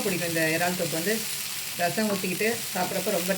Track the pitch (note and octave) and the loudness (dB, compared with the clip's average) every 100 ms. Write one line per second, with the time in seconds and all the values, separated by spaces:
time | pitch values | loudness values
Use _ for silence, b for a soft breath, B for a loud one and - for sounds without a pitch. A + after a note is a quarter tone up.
0 | G#3+ F3 E3+ E3 D#3+ E3 F3 F3+ D#3 D#3+ | 2 0 0 2 4 4 2 0 0 0
1 | F#3+ A3 - - - - - - F3 A3+ | 0 0 -2 -4 -6 -6 -6 0 0 2
2 | G#3+ F#3+ F#3+ F3 A3 A#3 - F#3 F3+ F#3+ | 0 0 0 0 0 0 -2 -2 -2 0
3 | - E3+ F3+ | 0 0 0